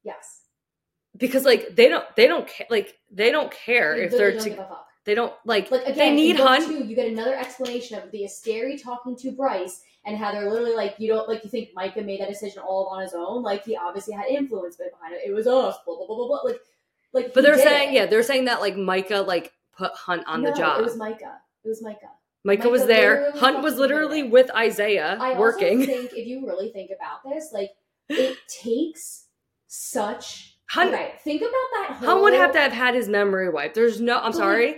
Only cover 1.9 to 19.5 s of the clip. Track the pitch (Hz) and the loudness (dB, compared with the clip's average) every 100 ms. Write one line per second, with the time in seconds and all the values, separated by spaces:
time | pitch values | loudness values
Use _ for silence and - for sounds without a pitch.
1.9 | 330 - - 247 330 - - - 226 196 | 6 -2 4 4 4 -4 -12 -4 -4 -4
2.9 | _ _ 196 226 302 285 - - 240 156 | _ _ 0 2 2 -2 -8 0 2 2
3.9 | 156 180 233 202 196 214 196 190 - - | 0 0 2 2 2 -6 -8 -14 -16 -20
4.9 | _ - 208 240 - 220 214 - 254 254 | _ -2 -2 -2 -6 -2 -2 0 -2 -2
5.9 | 277 294 294 320 311 262 262 320 311 220 | 2 4 6 4 6 6 6 2 -4 -4
6.9 | 226 226 220 233 269 254 - 247 247 233 | -2 -2 -2 -4 -4 -8 -8 -6 -6 -8
7.9 | 208 - 214 196 - 226 220 262 285 233 | -14 -12 -12 -10 -10 -8 -4 -4 -8 -10
8.9 | 240 247 240 262 254 269 196 185 - _ | -12 -10 -10 -10 -4 -4 -2 -8 -12 _
9.9 | _ 208 214 208 208 202 220 240 226 202 | _ -12 -8 -6 -4 -4 -2 -2 -2 -4
10.9 | - 220 220 220 220 202 233 - - 190 | -6 -2 -2 -2 -8 -6 -10 -10 -8 -8
11.9 | 214 202 196 196 202 208 196 - 190 190 | -8 -8 -8 -8 -8 -12 -12 -6 -4 -4
12.9 | 190 185 175 175 240 220 202 226 214 180 | -6 -8 -8 -6 -6 -4 -6 -6 -8 -6
13.9 | 196 196 202 262 285 277 208 175 - 180 | -10 -10 -8 -4 -2 -2 -6 -10 -12 -14
14.9 | - 170 - 208 202 240 262 208 - - | -14 -14 -10 -6 -2 2 2 0 -4 -12
15.9 | 165 - 220 247 277 254 - _ _ _ | -12 -10 -8 -4 -4 -4 -8 _ _ _
16.9 | _ _ 254 240 262 285 294 285 285 277 | _ _ -4 0 6 6 8 6 6 4
17.9 | 262 190 214 233 269 254 240 202 190 185 | 2 4 2 4 2 0 0 -2 -2 0
18.9 | 185 190 202 190 175 - | 0 0 -2 0 -2 -4